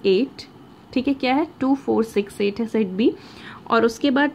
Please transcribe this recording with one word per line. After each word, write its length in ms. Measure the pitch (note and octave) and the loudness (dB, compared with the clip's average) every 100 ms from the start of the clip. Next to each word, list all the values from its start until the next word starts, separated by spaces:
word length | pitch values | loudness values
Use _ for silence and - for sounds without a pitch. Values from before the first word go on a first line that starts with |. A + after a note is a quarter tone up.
| G3 | 2
एट, 400 | F#3+ C4+ - - - - - - | 2 2 -6 -20 -20 -20 -20 -6
ठीक 140 | C4 B3+ | -2 -2
है, 60 | |
क्या 200 | C4+ B3+ | 0 0
है? 120 | C4 D#4+ - | 0 0 -2
टू, 140 | C4 | 0
फ़ोर, 300 | C4+ - A3 | 0 0 0
सिक्स, 360 | A3 - G3+ - | 0 -2 -4 -2
एट 200 | G3+ G3+ | -2 -2
है 60 | A3+ | -2
सेट 300 | A3+ G#3 F#3 | -2 0 2
B। 120 | B3+ - - - - - - | 0 0 -6 -18 -18 -14 -2
और 140 | A3+ | 2
उसके 260 | A3+ A#3 C#4+ | 2 2 0
बाद 200 | C4 D4 | 2 0